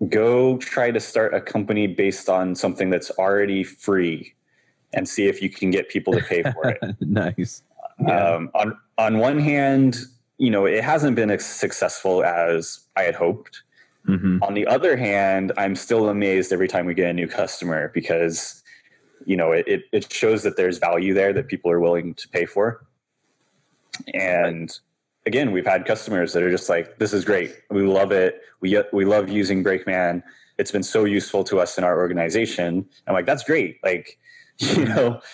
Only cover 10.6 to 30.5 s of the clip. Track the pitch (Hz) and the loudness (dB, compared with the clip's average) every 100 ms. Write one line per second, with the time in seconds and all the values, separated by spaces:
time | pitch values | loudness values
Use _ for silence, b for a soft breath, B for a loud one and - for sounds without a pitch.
10.6 | 98 104 147 156 147 117 110 101 - - | 2 2 2 2 2 2 2 0 -4 -6
11.6 | 98 - 90 - 95 90 87 85 85 82 | -4 -2 -4 -2 0 2 2 0 0 0
12.6 | 82 - _ - 90 82 85 107 - - | -4 -12 _ -2 -2 0 0 -2 -8 -20
13.6 | _ b b b - 95 95 92 101 101 | _ b b b -2 0 2 0 0 0
14.6 | 101 127 170 127 113 101 98 95 95 98 | 0 2 2 2 0 2 2 0 -2 -2
15.6 | 98 95 - 113 107 101 101 95 87 90 | -2 -2 0 2 2 0 2 2 2 0
16.6 | 92 92 87 87 87 87 82 - 87 - | 0 0 -2 0 0 -2 -4 -4 -6 -4
17.6 | 87 80 76 82 - 85 85 80 - - | -4 -4 -4 -4 -2 0 0 -2 -8 -12
18.6 | b b b b _ - - 90 82 82 | b b b b _ -12 -4 0 2 2
19.6 | 95 98 - 104 - - 113 110 98 - | 0 -2 -2 -4 -4 -2 0 2 0 0
20.6 | 90 85 85 85 92 98 98 95 76 92 | 0 0 0 0 2 2 2 0 -4 -4
21.6 | 87 87 87 87 85 82 - 90 85 101 | 0 2 2 2 -2 -10 -8 -4 -2 0
22.6 | 110 120 _ _ _ _ _ _ _ _ | 0 -2 _ _ _ _ _ _ _ _
23.6 | _ _ _ - - 92 92 87 85 85 | _ _ _ -18 -8 -4 0 2 0 -2
24.6 | 80 - _ _ _ _ 113 123 135 92 | -10 -14 _ _ _ _ -2 0 0 0
25.6 | 92 95 90 110 - 98 85 85 90 90 | 0 0 0 -4 -2 -2 0 0 2 0
26.6 | - 87 82 - 107 101 87 98 82 - | 0 -2 -2 -4 -2 0 0 0 0 -10
27.6 | - 101 98 95 98 98 92 - B B | -4 0 2 4 2 4 2 0 B B
28.6 | 95 101 101 104 98 107 95 104 98 95 | 0 2 2 2 4 2 2 0 0 0
29.6 | 95 92 - 92 90 87 - B B | 0 0 -2 0 0 -2 -8 B B